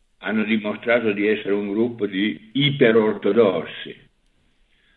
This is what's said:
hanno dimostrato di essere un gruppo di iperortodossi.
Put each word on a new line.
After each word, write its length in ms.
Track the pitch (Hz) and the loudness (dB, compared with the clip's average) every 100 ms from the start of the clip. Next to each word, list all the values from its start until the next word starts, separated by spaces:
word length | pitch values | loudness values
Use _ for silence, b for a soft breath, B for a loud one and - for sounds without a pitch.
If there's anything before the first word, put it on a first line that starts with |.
| _ _ | _ _
hanno 240 | 95 110 | -4 -2
dimostrato 680 | 107 110 104 104 120 117 113 | 0 0 -2 -6 0 0 0
di 120 | 101 104 | 0 0
essere 280 | 104 95 | 0 -2
un 180 | 101 101 | -2 -2
gruppo 340 | 104 120 117 104 | -2 -2 -2 -4
di 460 | 95 107 - - | -2 -4 -4 -8
iperortodossi. 1500 | 135 143 - 120 113 107 101 101 110 104 87 76 - - - _ _ _ _ _ _ _ _ _ | -2 0 4 4 6 2 0 0 4 4 2 -6 -12 -16 -18 _ _ _ _ _ _ _ _ _